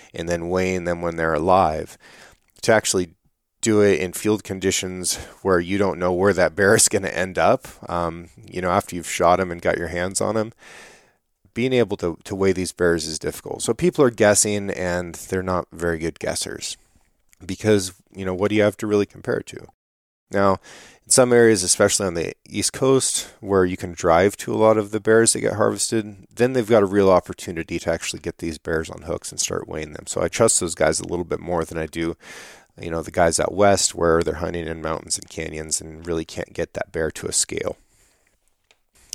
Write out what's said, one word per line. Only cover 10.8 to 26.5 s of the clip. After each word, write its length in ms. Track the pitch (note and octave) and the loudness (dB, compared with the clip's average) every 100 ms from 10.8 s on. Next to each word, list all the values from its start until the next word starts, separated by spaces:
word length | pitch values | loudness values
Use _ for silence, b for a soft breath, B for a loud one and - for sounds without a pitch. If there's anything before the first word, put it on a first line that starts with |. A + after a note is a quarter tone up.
| B B B B _ _ _ | B B B B _ _ _
being 200 | - B2+ | -4 0
able 240 | B2+ G#2 G2+ | 2 2 0
to, 200 | F2 D#2+ | -4 -4
to 120 | - | -8
weigh 180 | G2 G2 | 0 2
these 200 | F#2 F2+ | 2 -2
bears 340 | - F2 E2+ D2+ | 0 2 2 -2
is 120 | D#2 | -8
difficult. 420 | - - - - | -8 -10 -10 -6
So 120 | - | -4
people 300 | A2+ F3 E3 | -2 0 2
are 60 | C3 | 0
guessing, 600 | A2+ G#2 G2+ G#2+ G#2 G2+ | 4 4 4 2 -2 -6
and 460 | - F2+ F2 F2 E2 | -4 -4 -4 -6 -12
they're 260 | - F#2+ | -6 -4
not 240 | F#2 F2+ - | -2 -4 -4
very 260 | E2 E2+ E2 | -4 -4 -2
good 220 | E2 - | -4 -6
guessers 560 | - - - - - - _ _ _ _ _ _ | -6 -6 -8 -10 -12 -14 _ _ _ _ _ _
because, 480 | F2 F#2 G#2+ G#2 F#2 - _ | -12 -2 2 2 2 -8 _
you 100 | F#2+ | -8
know, 100 | F#2+ | -6
what 160 | F#2 G2+ | -2 0
do 40 | |
you 80 | G#2+ | 4
have 140 | G#2 - | 2 0
to 80 | G#2+ | 0
really 180 | G#2 | 0
compare 340 | G2 - A#2+ A2 | 0 -6 -6 -6
it 80 | - | -6
to? 200 | - - _ _ _ _ _ _ | -14 -20 _ _ _ _ _ _
Now, 280 | G2+ G2 F#2+ B B B B | 2 2 2 B B B B
in 60 | - | 0
some 220 | - B2 | 4 6
areas, 320 | A#2+ A#2 G#2 | 6 6 6
especially 420 | F2+ - G#2 - F#2+ | 2 2 2 2 -2
on 80 | |
the 200 | E2+ - - - | -4 -6 -8 -10
East 240 | G#2 - | -4 -4
Coast, 560 | - C3 C3 - - - - | 0 2 2 2 -4 -8 -12
where 240 | G2 G2 | 0 4
you 120 | F2+ F#2 | 4 0
can 160 | F#2 | -8
drive 440 | E2+ F2 E2 G2+ - | -2 4 6 4 2
to 160 | - | -4
a 20 | A2 | 2
lot 220 | A2 A2 | 4 4
of 140 | G2+ | 0
the 80 | G#2+ | -2
bears 320 | A2 A2 A2+ | 2 4 4
that 80 | A#2 | 2
get 140 | A2+ | -2
harvested, 680 | G#2+ A2 G#2 - A2+ G#2 G2 - | 0 0 0 -2 -4 -4 -12 -16
then 200 | - B2 | -2 0